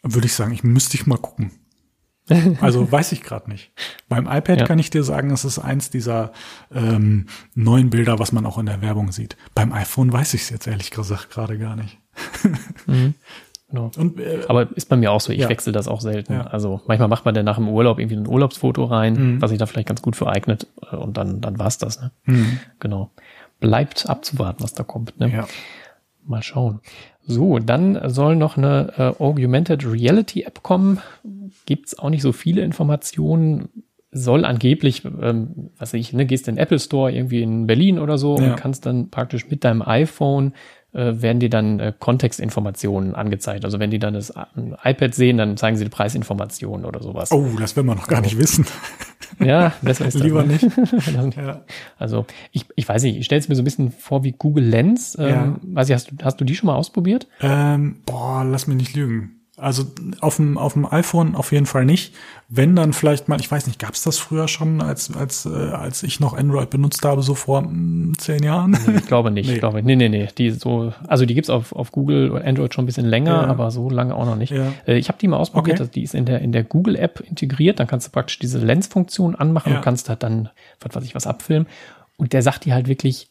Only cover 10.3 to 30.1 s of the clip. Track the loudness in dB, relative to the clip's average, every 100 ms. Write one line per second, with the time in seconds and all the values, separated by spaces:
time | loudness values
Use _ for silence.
10.3 | -2 -6 -10 -6 -8 -8 -8 -6 -6 -8
11.3 | -10 -8 -6 -8 -8 -10 -14 _ -16 -14
12.3 | -2 -2 -2 -10 -12 -2 2 0 -2 -14
13.3 | -20 -20 -20 _ -8 -8 -2 -4 -2 -8
14.3 | -6 0 0 0 -6 2 4 4 2 0
15.3 | -2 -2 -2 -2 -2 -2 -6 -4 -6 -4
16.3 | -6 -4 -4 -4 -6 -2 2 4 2 0
17.3 | 0 0 0 0 4 4 2 -2 -4 0
18.3 | 2 2 0 -2 0 0 2 2 2 2
19.3 | 2 0 0 -2 -4 -4 -4 -4 -2 -2
20.3 | -2 0 -2 -4 -20 -14 -10 -8 -6 -6
21.3 | -4 -6 -4 -4 -2 -6 -6 -12 _ 0
22.3 | 2 2 -2 -10 _ -6 -6 -8 _ -20
23.3 | -20 -20 _ 2 2 0 -4 -4 -6 -6
24.3 | -4 -4 -4 -8 -8 -10 -8 -10 -2 -2
25.3 | -2 -6 -12 -18 -20 -20 _ _ _ -8
26.3 | -8 -6 -2 -2 -4 -14 -20 -20 _ -4
27.3 | 0 2 2 2 2 2 2 -2 2 4
28.3 | 4 2 2 2 2 0 0 -2 2 0
29.3 | 2 2 2 2 0 0 0 4